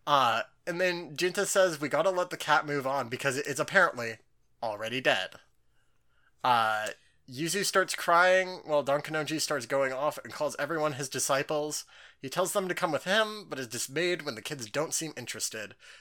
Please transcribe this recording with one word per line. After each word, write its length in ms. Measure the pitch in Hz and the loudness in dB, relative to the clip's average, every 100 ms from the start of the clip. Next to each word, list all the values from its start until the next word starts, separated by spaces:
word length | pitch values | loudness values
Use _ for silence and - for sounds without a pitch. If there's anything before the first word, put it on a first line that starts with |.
| - | 2
Uh, 360 | 143 123 113 - _ - | 4 6 2 -2 _ -8
and 140 | 175 | -2
then 360 | 185 175 170 143 | 0 -2 -6 -4
Jinta 280 | 180 190 196 | -4 -2 0
says, 340 | 196 185 151 | 4 4 2
"We 80 | 147 | -2
gotta 220 | 147 175 | 2 2
let 200 | 180 180 | 2 -2
the 60 | 151 | -4
cat 280 | - 151 | 2 4
move 220 | 147 143 131 | 4 -2 -2
on 220 | 139 120 | -2 -2
because 280 | 123 139 131 | -2 -2 -2
it, 100 | 143 | -4
it's 120 | 135 | -4
apparently 580 | 147 190 170 123 117 110 _ _ _ - | 2 4 4 2 -8 -10 _ _ _ -8
already 380 | 113 104 113 127 | -6 -4 -4 0
dead." 300 | 131 113 92 - _ _ _ _ _ _ _ _ _ _ | 2 2 0 -8 _ _ _ _ _ _ _ _ _ _
Uh, 440 | 127 120 110 107 107 - _ _ - | 2 4 4 0 -4 -8 _ _ -16
Yuzu 340 | 127 165 185 | -6 -4 -2
starts 300 | 190 196 185 | 2 2 2
crying 640 | - - 170 180 185 180 185 | -2 4 6 8 6 2 -4
while 180 | - 147 | 0 0
Don 200 | 135 143 | 2 0
Kanonji 380 | 143 156 147 156 | 0 -4 -2 -2
starts 260 | - 147 117 | -2 -2 0
going 260 | 139 135 | 0 0
off 260 | 131 147 - | 0 -2 -2
and 80 | - | -8
calls 240 | - 151 120 | -4 -4 -2
everyone 360 | 143 160 151 | -4 0 0
his 140 | 135 139 | -2 -6
disciples. 760 | 131 - 135 147 151 151 147 - - - _ | -2 0 0 0 -2 -2 -6 -10 -20 -20 _
He 60 | 135 | -8
tells 240 | 170 185 | -2 0
them 160 | 208 185 | 0 0
to 60 | |
come 180 | 170 175 | 0 0
with 120 | 147 | -2
him, 420 | 180 208 214 214 196 | 0 2 0 -2 -10
but 100 | 143 | -8
is 80 | 123 | -6
dismayed 560 | 117 - 135 175 175 | -6 -6 -2 0 -2
when 120 | 147 | -4
the 80 | 110 | -8
kids 260 | - 147 110 | -8 -10 -6
don't 240 | 139 160 | -4 -2
seem 200 | - 160 147 | -4 -6 -8
interested, 580 | 117 110 - 113 101 - - - | -10 -6 -6 -6 -10 -14 -20 -20